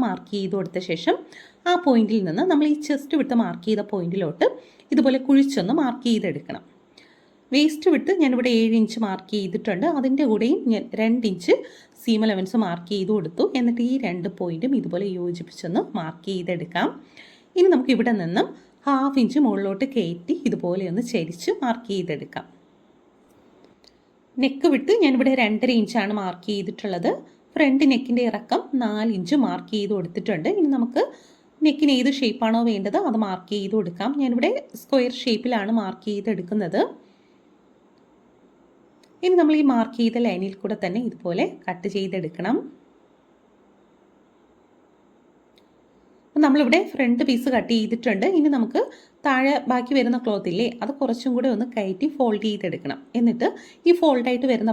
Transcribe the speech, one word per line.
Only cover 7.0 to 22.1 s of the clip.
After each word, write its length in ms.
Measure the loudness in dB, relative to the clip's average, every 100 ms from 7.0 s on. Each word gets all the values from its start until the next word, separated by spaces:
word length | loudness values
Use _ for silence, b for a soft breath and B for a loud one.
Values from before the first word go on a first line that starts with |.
| b b b b -2
വേസ്റ്റ് 340 | 2 2 2 2
വിഡ്ത് 180 | 2 2 2
ഞാനിവിടെ 300 | 2 2 2 2
ഏഴ് 160 | 4 2
ഇഞ്ച് 200 | 2 0 -4
മാർക്ക് 260 | -6 -6 -6
ചെയ്തിട്ടുണ്ട്. 500 | -4 -4 -4 -2 0 0
അതിൻ്റെ 260 | 0 2 2
കൂടെയും 300 | 2 2 0 0
ഞാൻ 120 | -2 -2 -2
രണ്ട് 240 | 0 2 0
ഇഞ്ച് 220 | -2 2 2 B B B -8
സീം 200 | 0 2 2
അലവൻസ് 300 | 0 -2 0
മാർക്ക് 260 | -2 -4 -6
ചെയ്ത് 180 | -4 0 -2
കൊടുത്തു. 280 | -2 -2 -2 0
എന്നിട്ട് 220 | 0 0 0
ഈ 40 | -2 -2
രണ്ട് 240 | -4 -6 -6
പോയിന്റും 320 | -6 -4 -2 -2
ഇതുപോലെ 280 | -2 -4 -4 -4
യോജിപ്പിച്ചൊന്ന് 640 | -6 -6 -10 -12 -4 -4 -2 -4
മാർക്ക് 280 | -8 -10 -8
ചെയ്തെടുക്കാം. 560 | -6 -4 -6 -6 -2 -2 -4 B B B B B 4
ഇനി 100 | 6
നമുക്ക് 200 | 4 4 2
ഇവിടെ 160 | 2 0
നിന്നും 260 | 0 -2 -2 B B B -2
ഹാഫ് 320 | 0 0 2
ഇഞ്ച് 160 | 2 4 2
മുകളിലോട്ട് 400 | 2 -2 -2 -2 -2
കയറ്റി 380 | -2 -4 -6 -2 -2
ഇതുപോലെ 360 | -2 -2 -2 -2
ഒന്ന് 100 | -4 -2
ചരിച്ച് 400 | -4 -4 -6 -4 -2
മാർക്ക് 260 | -2 -4 -4
ചെയ്തെടുക്കാം. 560 | -4 -4